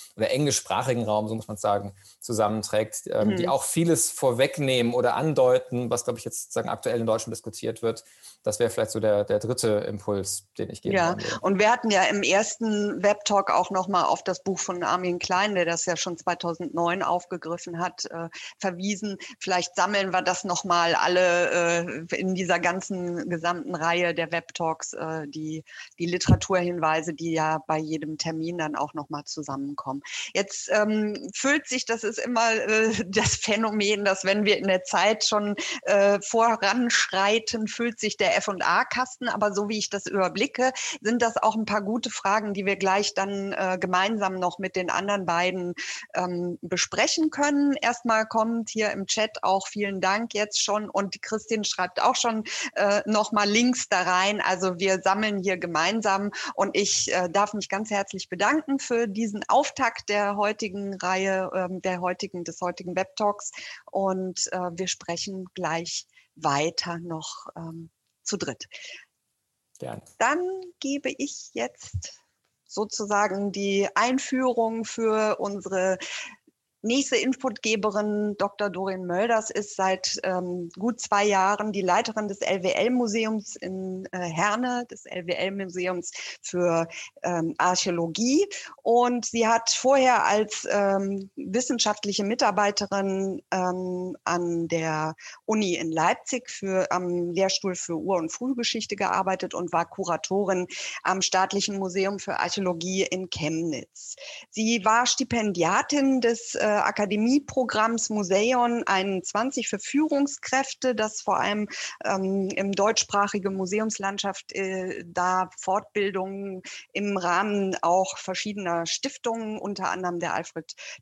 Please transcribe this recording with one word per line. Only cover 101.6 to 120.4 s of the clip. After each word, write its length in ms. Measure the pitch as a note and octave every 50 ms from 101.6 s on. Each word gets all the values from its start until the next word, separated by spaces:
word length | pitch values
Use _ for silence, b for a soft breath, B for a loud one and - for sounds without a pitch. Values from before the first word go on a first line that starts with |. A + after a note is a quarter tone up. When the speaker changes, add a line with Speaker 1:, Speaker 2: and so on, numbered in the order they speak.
| F#3+ - G3+
Speaker 2:
Museum 440 | G3 F#3+ F#3 F3 G3 F#3+ G3 G3+ F#3+
für 180 | - - D#3+ -
Archäologie 640 | - F3 - G#3 F#3+ F3+ F3 E3 E3 F#3 F#3+ F#3+ F#3+
in 280 | - F3+ F#3 F#3+ F3
Chemnitz. 840 | - - D#3 D3+ D#3+ D#3+ E3+ E3 D3 A#2 - _ - - - - - B B B B B B B
Sie 340 | - G#3 A3 A3 A#3 A3+ F3+
war 220 | A3 A3 A#3 B3
Stipendiatin 1120 | A#3+ - - C4+ - A#3+ A#3 G#3+ G#3 F3+ F3 E3 E3 F#3+ A#3+ C#4+ - D4 D4 C4+ C4+ C4 B3+
des, 340 | A#3 A#3 A#3 A3+ - - -
äh, 140 | - - G#3+
Akademieprogramms 1400 | G#3 G#3+ - - A#3+ - G#3 F#3+ G#3 G#3 A3 A#3+ C4+ D4 C#4+ - - C4 B3+ A3 - G#3+ G#3+ A#3 A#3 A3+ - -
Museion 720 | G#3+ G#3 G3+ E3+ F#3+ G3 G#3+ A#3+ B3+ B3 A#3+ A#3+ A#3 A#3+ -
einundzwanzig 800 | - G3 F#3+ F#3+ G3 F#3+ F#3 F3 - - G3+ A#3 C4+ - C4+ A3 -
für 100 | - G3
Führungskräfte, 1160 | - - - C#4+ D#4 D#4 D4 C#4 C#4+ C#4 - - - - - C4+ C4+ - - - - B3+ B3
das 280 | G#3+ A3 G#3+ - - -
vor 180 | - F#3 -
allem, 260 | - F#3+ G#3 G#3 G#3 G3+ B B B B B B -
ähm, 460 | - G3 F#3+ F#3+ F#3+ G3 G3 F#3+ F#3 G3
im 180 | - G3 G3 G3
deutschsprachigen 800 | G3 G3 G#3+ A3 A3 - - - G3+ G3+ G3+ - G#3 F3+ G3 G3
Museumslandschaft, 1000 | F#3+ F#3+ F3+ G3 G#3+ A3 A3 G#3+ - G3 G3 G3 G3 - G3+ F#3+ - - - -
äh, 500 | - G3 F#3+ F#3+ F#3+ F#3 F#3 - - F3
da 420 | E3+ E3+ F3+ F3+ F3+ F#3 F#3 F#3 F3 - -
Fortbildungen 1000 | - - F#3 G#3 G#3 - - G#3 G3 G3 F#3 F#3+ F#3+ F#3+ G3 G3 G3 G3 F#3+ F#3 B B B B B B -
im 240 | - G3+ G#3 G3+
Rahmen 580 | F#3+ F3 F3 F3 F3+ G3+ G#3+ G#3 G3+ G3 F#3+ F3+ -
auch 380 | - E3+ F3 F#3+ F#3+ F#3 - -
verschiedener 640 | - - F#3 - - G#3+ G3+ G#3 G3 F3 E3+ E3+ E3+
Stiftungen, 760 | E3 - - - C#4 - - - A#3+ A3+ A3+ A3 G#3+ G#3+ -
unter 300 | - G3+ G3+ G3 F#3+ -
anderem 320 | - F#3 F#3 F3+ F3 E3+
der 140 | F3 E3 F2
Alfred 400 | A2